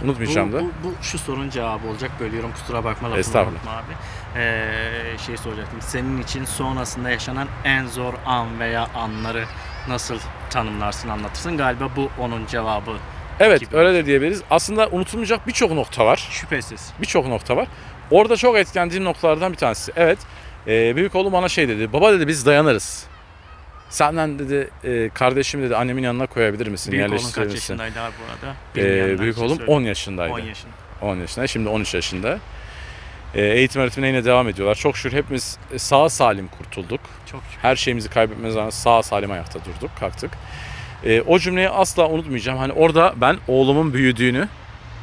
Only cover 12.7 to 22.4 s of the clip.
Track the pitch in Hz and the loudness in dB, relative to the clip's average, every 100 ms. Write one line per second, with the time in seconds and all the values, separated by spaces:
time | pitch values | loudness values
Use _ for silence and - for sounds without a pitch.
12.7 | 104 101 104 - - - - 214 156 113 | -2 -4 -10 -10 -12 -12 4 8 8 4
13.7 | 156 180 180 143 139 151 202 - 160 - | 4 6 6 4 4 4 -2 2 2 2
14.7 | 214 220 175 185 220 208 226 - 226 220 | 2 2 2 -2 -4 0 0 0 0 2
15.7 | 160 117 - 110 - - - - 139 - | 2 -2 4 6 6 2 -10 -4 -4 -4
16.7 | 107 - - - 180 131 113 - 131 254 | -12 -14 -10 0 0 0 -2 0 0 0
17.7 | - - - - 170 220 226 247 220 175 | -6 -16 -16 4 6 8 6 6 4 2
18.7 | 185 175 185 185 160 165 156 185 165 127 | 2 0 0 -2 2 2 2 0 0 0
19.7 | 110 - 165 165 196 - - - - - | 0 -6 4 4 4 -2 -16 -18 -14 0
20.7 | 110 117 131 190 185 196 185 180 - 139 | 4 4 2 0 2 2 2 2 2 2
21.7 | 107 110 139 214 190 151 151 | 2 0 6 6 6 4 2